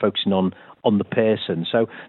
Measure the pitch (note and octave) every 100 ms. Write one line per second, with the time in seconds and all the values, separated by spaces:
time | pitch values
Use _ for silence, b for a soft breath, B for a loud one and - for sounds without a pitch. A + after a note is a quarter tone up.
0 | G#2+ - G2 F#2+ F#2 B B B - G#2
1 | - - A2 G#2+ - E2+ E2+ A#2 A2+ B